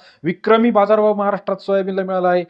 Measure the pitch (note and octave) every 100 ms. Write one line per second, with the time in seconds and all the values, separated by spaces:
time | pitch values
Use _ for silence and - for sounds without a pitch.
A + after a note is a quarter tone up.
0 | - _ D#3+ F3+ G#3+ A3+ A#3+ G#3 G3+ G#3+
1 | G#3+ G3+ G3+ F#3+ - F#3+ - G3 F#3+ F#3+
2 | F#3+ F#3 F3+ F3+